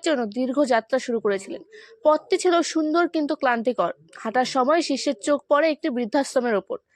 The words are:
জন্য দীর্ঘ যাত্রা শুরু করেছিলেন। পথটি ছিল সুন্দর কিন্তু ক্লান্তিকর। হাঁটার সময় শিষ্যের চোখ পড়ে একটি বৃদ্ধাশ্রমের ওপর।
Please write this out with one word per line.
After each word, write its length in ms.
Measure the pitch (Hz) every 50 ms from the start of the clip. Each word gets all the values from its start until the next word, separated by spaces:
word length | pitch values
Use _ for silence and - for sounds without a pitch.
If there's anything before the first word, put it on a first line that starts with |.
| -
জন্য 220 | 339 302 254 233
দীর্ঘ 380 | 208 208 247 254 247 247 277 294
যাত্রা 360 | 233 247 226 226 - 269 254
শুরু 200 | - - 233 226
করেছিলেন। 440 | 220 208 196 190 - - - - - _ - - - - - _ -
পথটি 340 | 302 302 302 - - 381
ছিল 240 | 349 - 359 349 339
সুন্দর 460 | 302 - - 320 311 311 311 339 349
কিন্তু 280 | 330 - 320 294 277 311
ক্লান্তিকর। 560 | - 277 254 240 233 220 254 226 - 175 170 - _ - _ -
হাঁটার 300 | - - 226 214 254 254
সময় 360 | 247 - 262 247 262 311 349
শিষ্যের 320 | - - 277 233 - 285 277 - -
চোখ 200 | 294 285 277 _ -
পড়ে 220 | 294 285 311 320
একটি 180 | 294 - - 320
বৃদ্ধাশ্রমের 640 | 240 247 240 208 - 285 269 - - 262 240 240 220
ওপর। 220 | 190 - - - - _ _ _